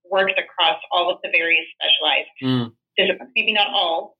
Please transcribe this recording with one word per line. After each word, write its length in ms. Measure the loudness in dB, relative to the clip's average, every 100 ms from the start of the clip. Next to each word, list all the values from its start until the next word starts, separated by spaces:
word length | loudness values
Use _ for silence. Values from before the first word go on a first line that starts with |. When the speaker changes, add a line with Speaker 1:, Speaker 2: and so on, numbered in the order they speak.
| -2
Speaker 1:
worked 280 | 0 2 0
across 420 | -4 0 0 0 -2
all 180 | 0 0
of 80 | -2
the 80 | -2
various 340 | 0 2 0 -2 -6
specialized 520 | 0 2 2 0 -2 -6
Speaker 2:
Mm. 300 | -2 0 -2 -8 _ 0
Speaker 1:
disciplines. 360 | 0 -2 -6
Maybe 180 | -4 -2
not 160 | 0 0
all, 480 | 0 -2 -2 -6 _